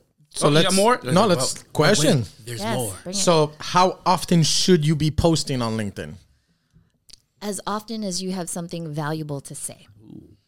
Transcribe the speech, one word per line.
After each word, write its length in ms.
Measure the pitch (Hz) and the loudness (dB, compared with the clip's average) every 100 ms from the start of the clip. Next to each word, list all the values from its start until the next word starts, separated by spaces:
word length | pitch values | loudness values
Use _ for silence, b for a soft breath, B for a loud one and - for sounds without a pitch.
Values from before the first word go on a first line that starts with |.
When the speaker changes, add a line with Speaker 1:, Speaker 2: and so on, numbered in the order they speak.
| _ _ _ | _ _ _
Speaker 1:
so 180 | - 160 | -2 2
Speaker 2:
Oh, 20 | |
you 60 | 151 | 4
got 80 | 185 | 4
Speaker 1:
let's 100 | 190 | 4
Speaker 2:
more? 240 | 214 - | 4 2
Speaker 1:
no, 220 | 127 165 220 | 2 2 4
let's 280 | 170 127 - | 2 0 -6
Speaker 2:
Well, 80 | - | -6
Speaker 1:
question. 440 | - 156 208 254 147 | 0 2 4 4 2
Speaker 2:
wait, 120 | 110 - 110 | 0 -10 -16
there's 140 | 117 | -8
Speaker 3:
Yes, 160 | 214 - | -4 -4
Speaker 2:
more. 180 | 110 92 | -6 -10
Speaker 3:
bring 120 | 175 196 | -10 -2
it. 40 | |
Speaker 1:
So 340 | 185 165 151 - | 2 2 2 -4
how 400 | - 180 185 - - | -2 2 2 2 0
often 380 | 180 - 175 | 0 2 2
should 420 | 151 - - 180 147 | 4 2 4 4 4
you 100 | 156 | 0
be 140 | 156 | 0
posting 520 | - 165 156 - 127 | 2 2 2 -2 -4
on 160 | 117 110 | -2 -4
LinkedIn? 380 | 101 101 76 82 _ _ _ _ _ _ _ _ _ - _ _ | -6 -8 -12 -14 _ _ _ _ _ _ _ _ _ -20 _ _
Speaker 3:
As 180 | 208 196 - | -10 -8 -6
often 360 | 208 208 226 | -8 -8 -8
as 180 | 202 180 | -6 -6
you 100 | 185 | -6
have 180 | 185 170 | -6 -8
something 420 | 180 170 170 165 | -10 -10 -10 -8
valuable 460 | 147 151 160 151 139 | -6 -4 -6 -6 -10
to 140 | - 139 | -10 -14
say. 320 | - - - 104 | -14 -16 -20 -20
Speaker 2:
Ooh. 320 | 110 - - _ | -20 -20 -20 _